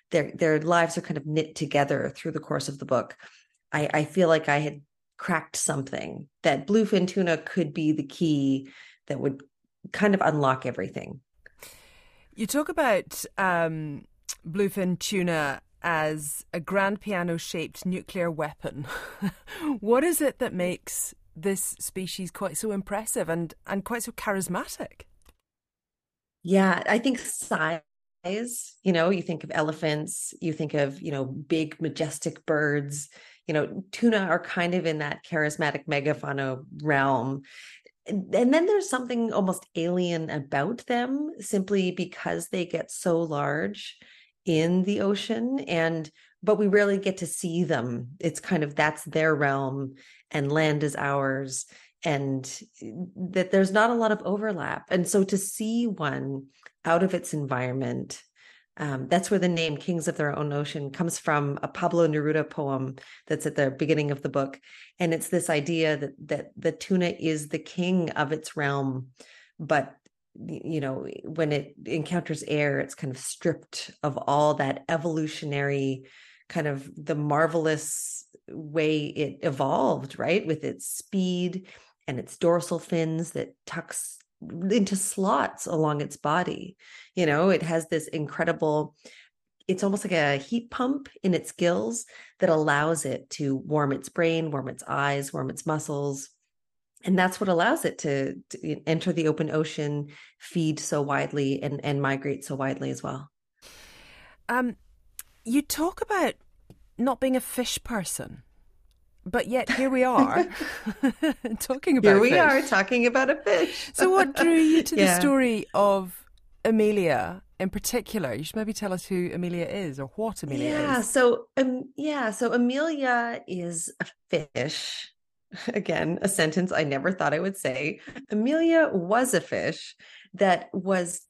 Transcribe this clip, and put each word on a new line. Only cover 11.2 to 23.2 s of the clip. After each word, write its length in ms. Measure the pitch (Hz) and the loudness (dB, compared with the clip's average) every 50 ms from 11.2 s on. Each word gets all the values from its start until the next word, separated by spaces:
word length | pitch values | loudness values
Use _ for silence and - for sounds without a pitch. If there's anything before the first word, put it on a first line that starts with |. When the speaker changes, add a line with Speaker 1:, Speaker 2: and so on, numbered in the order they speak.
| _ _ _ _ - - _ - - - - - - - - - _ _ _ _ _ _ _ | _ _ _ _ -20 -20 _ -20 -20 -20 -20 -20 -20 -20 -20 -20 _ _ _ _ _ _ _
Speaker 2:
You 120 | - 220 | -6 -4
talk 240 | 190 - 294 302 - | -2 0 0 0 0
about, 560 | 339 - 302 254 208 180 - - - - - - - | 0 2 4 4 4 2 2 -2 -8 -10 -10 -8 -4
um, 720 | - 196 185 175 170 165 165 160 156 156 151 143 127 - _ _ _ _ - - - - 170 | 0 0 2 2 2 2 0 0 -4 -6 -6 -8 -10 -14 _ _ _ _ -14 -14 -12 -10 -6
bluefin 500 | 156 202 202 196 - 202 185 180 180 165 | -2 0 0 0 0 0 0 0 0 0
tuna 600 | - - 208 190 175 175 165 156 151 139 135 - - _ _ _ - | -2 -2 -2 0 0 2 2 0 0 0 -2 -6 -10 _ _ _ -2
as 640 | 175 170 156 156 156 156 156 147 147 - - - _ - | 0 0 2 0 0 -2 -4 -6 -8 -8 -10 -10 _ -8
a 60 | 175 | -8
grand 420 | 156 - 190 196 196 196 208 - - | -6 -2 0 2 2 2 0 -4 -4
piano-shaped 840 | 202 202 175 175 175 170 165 - - - 170 156 - - - - | -4 -2 -2 -2 -2 -2 -4 -4 -6 -6 -6 -6 -8 -8 -8 -6
nuclear 460 | 180 180 170 - - - 190 175 170 | -4 -4 -4 -6 -6 -4 -2 -2 -2
weapon. 560 | 160 147 151 151 - - - 156 - - 123 - - - - - - - | -2 -2 -4 -6 -6 -8 -10 -10 -8 -8 -10 -10 -10 -10 -12 -12 -12 -8
<laughs> 120 | 202 185 - - - - - - 330 302 277 208 | -6 -6 -6 -8 -14 -16 -12 -8 -4 -4 -4 -2
What 240 | 208 208 240 254 294 | 0 2 4 4 4
is 180 | 349 339 - 311 | 2 2 2 0
it 160 | 262 - - | 0 0 -2
that 160 | 254 - - | -4 -4 -2
makes 600 | 180 180 180 180 - - - - - - - - _ _ _ - | -2 -2 -2 -2 -4 -8 -10 -6 -6 -6 -8 -8 _ _ _ -12
this 400 | 165 156 202 196 190 - - - - | -6 -2 -2 -2 -2 -4 -6 -6 -8
species 520 | - - - 190 185 170 - - 185 170 | -10 -8 -8 -6 -8 -8 -6 -8 -8 -8
quite 280 | - - 202 185 165 - | -8 -6 -6 -6 -4 -4
so 140 | - 220 202 | -4 -2 -2
impressive 560 | 196 190 - 202 208 220 - - 240 | -4 -4 -4 -4 -4 -4 -2 -2 -2